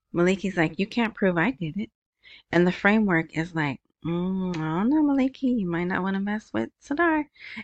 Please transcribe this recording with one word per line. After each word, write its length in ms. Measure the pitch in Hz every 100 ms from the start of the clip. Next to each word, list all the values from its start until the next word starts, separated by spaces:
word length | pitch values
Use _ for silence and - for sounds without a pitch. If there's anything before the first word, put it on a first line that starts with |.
| _
Maliki's 440 | 170 180 190 190 175
like, 220 | 160 160
"You 80 | 202
can't 260 | - 220
prove 240 | - 196 170
I 140 | 185
did 260 | 269 160 202
it." 140 | 226 _ _ _ - - -
And 160 | 170 180
the 40 |
framework 640 | 180 202 220 208 165 160 156
is 180 | 170 160
like, 240 | 147 131 _ _
"Mm, 520 | 156 170 180 190 185 170
I 220 | 156 165
don't 100 | 220
know, 140 | 311
Maliki, 560 | 294 277 262 262 262 240
you 80 | 180
might 160 | 170 175
not 180 | 180
wanna 160 | 190 196
mess 320 | 202 214 -
with 200 | 214 226 _
Sadr." 500 | - 294 339 311 285 - - -